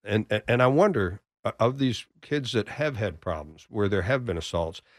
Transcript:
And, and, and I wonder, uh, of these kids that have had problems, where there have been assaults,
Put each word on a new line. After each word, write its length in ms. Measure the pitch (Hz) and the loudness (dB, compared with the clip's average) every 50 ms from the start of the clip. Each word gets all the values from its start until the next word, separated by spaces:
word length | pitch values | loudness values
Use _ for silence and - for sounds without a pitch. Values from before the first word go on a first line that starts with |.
| - | -4
And, 220 | 104 107 110 107 - | -2 0 0 0 0
and, 140 | 107 107 - | -2 -2 0
and 140 | - 120 123 | 2 2 4
I 60 | 127 | 4
wonder, 520 | 127 135 151 202 208 170 120 98 87 90 - _ _ _ _ - | 6 6 6 4 4 4 2 0 0 -2 -6 _ _ _ _ -6
uh, 80 | 107 - - | -6 -2 0
of 180 | 110 120 135 | 0 0 2
these 280 | 135 135 131 110 - - _ _ _ | 0 0 0 -2 -4 -8 _ _ _
kids 320 | - - 147 147 131 113 117 | -8 -6 -4 -4 -4 -2 -2
that 160 | 113 104 - | -2 -2 -2
have 260 | - - 151 151 139 | -4 -4 -4 -4 -2
had 240 | 101 110 98 80 80 | -2 -4 -4 -4 -6
problems, 460 | - 95 82 78 76 78 80 80 - - | -6 -6 -6 -6 -8 -12 -18 -20 -18 -6
where 200 | - 107 101 98 | -2 0 0 2
there 140 | 104 95 87 | 2 2 2
have 200 | 104 135 135 123 | 2 0 0 0
been 140 | 113 - | -2 -4
assaults, 440 | 104 - - - 87 85 80 82 - - _ _ | -4 -4 -4 -2 -2 -2 -4 -6 -10 -16 _ _